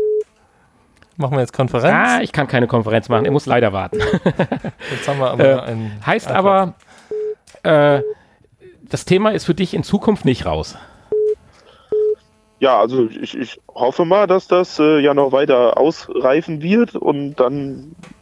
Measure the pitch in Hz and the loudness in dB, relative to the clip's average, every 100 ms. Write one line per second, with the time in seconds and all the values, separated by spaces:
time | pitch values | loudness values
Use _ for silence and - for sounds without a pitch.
0 | 427 427 - _ _ _ _ _ _ _ | -2 0 -4 _ _ _ _ _ _ _
1 | _ - 135 139 120 - 127 123 156 160 | _ -6 -2 -2 -2 -2 -2 2 2 2
2 | 214 180 - - 135 127 120 120 110 110 | 2 0 -2 -4 -2 0 2 0 0 -2
3 | - 113 131 139 131 123 110 95 95 - | 0 0 2 -2 0 0 2 -2 -4 -4
4 | - 180 - - - - 170 - - 131 | -2 0 0 -2 -4 -4 -10 -12 -12 -8
5 | - 139 127 123 135 131 120 113 107 104 | -4 -2 -2 2 2 2 -2 -8 -8 -8
6 | 147 208 - 131 196 190 185 - _ - | -4 -4 -2 0 2 2 0 -6 _ -20
7 | - 427 427 427 _ - 170 151 147 143 | -12 -8 -8 -10 _ -6 2 4 4 2
8 | 427 - _ _ _ _ 370 _ - 139 | -2 -10 _ _ _ _ -20 _ -10 -10
9 | - 185 214 196 - 170 185 208 - 202 | 0 0 2 -2 -4 -2 -2 -4 -2 0
10 | - 208 - 123 87 78 - - - _ | 0 0 0 -2 -2 -4 -6 -14 -20 _
11 | _ 427 427 427 _ _ _ _ _ 427 | _ -2 -2 -2 _ _ _ _ _ -2
12 | 427 427 _ _ _ _ 135 113 113 131 | 0 -2 _ _ _ _ 2 4 2 2
13 | 113 - - - 117 - - - 123 131 | -2 -4 -10 -10 -10 -12 -18 -4 -2 0
14 | 165 196 190 185 - 180 180 - 151 151 | 2 2 4 0 2 0 0 2 4 4
15 | 143 143 139 135 143 123 117 - 147 - | 4 2 2 2 4 4 4 4 0 0
16 | - 123 127 151 165 156 165 220 233 - | -6 -2 2 0 -2 -6 0 2 0 -2
17 | - 143 143 147 127 143 139 127 147 170 | -2 -2 -4 0 0 0 -6 -10 -16 -20
18 | - - | -20 -10